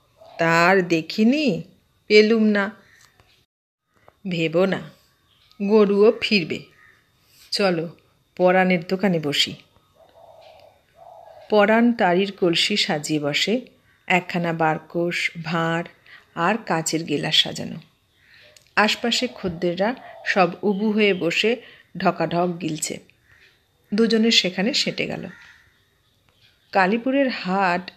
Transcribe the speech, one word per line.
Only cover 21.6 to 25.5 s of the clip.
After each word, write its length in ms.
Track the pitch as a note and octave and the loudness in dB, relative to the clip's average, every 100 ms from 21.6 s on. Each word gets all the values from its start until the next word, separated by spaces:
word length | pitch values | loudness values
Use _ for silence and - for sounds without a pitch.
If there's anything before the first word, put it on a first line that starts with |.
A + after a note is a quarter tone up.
| - - _ F3 | -8 -20 _ -2
ঢকাঢক 640 | F#3 F3 D#3+ E3+ F3+ E3+ | -2 0 -2 -2 -2 -4
গিলছে। 380 | E3 D#3 - - - _ _ _ _ _ _ _ _ | -8 -8 -8 -10 -14 _ _ _ _ _ _ _ _
দুজনে 380 | G#3 A3+ A3+ A3+ | 0 2 2 2
সেখানে 420 | A3+ F3+ F#3 G#3+ | 2 0 -2 -2
সেঁটে 320 | D4 F#3 - F3+ | -2 -4 -4 -8
গেল। 220 | - F3+ - - | -8 -12 -16 -20